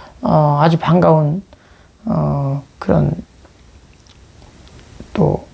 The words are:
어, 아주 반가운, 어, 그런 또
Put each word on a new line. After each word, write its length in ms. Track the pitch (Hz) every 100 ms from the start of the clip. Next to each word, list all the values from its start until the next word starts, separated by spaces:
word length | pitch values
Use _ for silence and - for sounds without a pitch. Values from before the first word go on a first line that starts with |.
| - -
어, 360 | 247 156 151 143
아주 180 | 160 160
반가운, 640 | - 175 170 160 147 175 - - _ - _ _
어, 580 | 220 165 - 143 139 139 - -
그런 340 | - 165 147 165 - _ - _ - - - - - - - - - - - - - - -
또 340 | - 165 - -